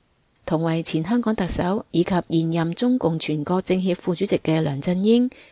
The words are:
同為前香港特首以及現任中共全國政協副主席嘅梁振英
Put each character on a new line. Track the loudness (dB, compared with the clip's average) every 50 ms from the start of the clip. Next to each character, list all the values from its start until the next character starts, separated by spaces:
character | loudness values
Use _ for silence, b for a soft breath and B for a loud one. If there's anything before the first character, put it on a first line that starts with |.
| _ _ _ _ _ _ _ _ -6
同 | -4 -2 0 0
為 | 0 0 0 0
前 | 0 0 0 0
香 | 0 0 0
港 | 0 0 -2
特 | -2 -2 -2
首 | 0 0 0 0 -2 -2 -4 _
以 | 0 0 0
及 | 2 0 -2 -2 0
現 | 0 0 0 0 0
任 | 0 0 -2 -2
中 | 0 0 0 2
共 | 2 0 0 -2 -2
全 | -2 -2 -4 -2 -2
國 | -2 -2 -2
政 | 0 0 0 0
協 | 0 0 -2
副 | -2 -2 -2 -2
主 | 0 0
席 | 0 0 0
嘅 | 0 0 0 2 2
梁 | 0 -2 -2
振 | 0 0 0 2 4
英 | 4 4 4 4 0 B B B B